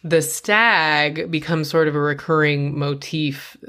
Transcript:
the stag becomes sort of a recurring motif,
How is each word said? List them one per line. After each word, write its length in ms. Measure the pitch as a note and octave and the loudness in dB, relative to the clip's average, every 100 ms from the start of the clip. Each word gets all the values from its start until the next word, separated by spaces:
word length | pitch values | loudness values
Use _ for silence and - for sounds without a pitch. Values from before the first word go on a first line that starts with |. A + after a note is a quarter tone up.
the 200 | E3 D#3+ | 2 2
stag 1040 | D#3 - - G#3 A#3 F#3+ D#3 D3+ D3 D#3 E3 | 2 -6 0 2 4 4 2 2 0 -2 -4
becomes 400 | D#3+ D#3 D#3+ D3 | -4 -2 -4 0
sort 180 | E3 D#3 | 2 2
of 60 | |
a 60 | D3 | 2
recurring 800 | D3 C#3 - D#3 D3+ C#3+ C#3+ D3 | -2 -2 0 2 2 2 -2 -2
motif, 760 | C#3+ C#3+ - D#3+ D3 C#3 - - | -4 -4 -6 -4 -2 -4 -14 -20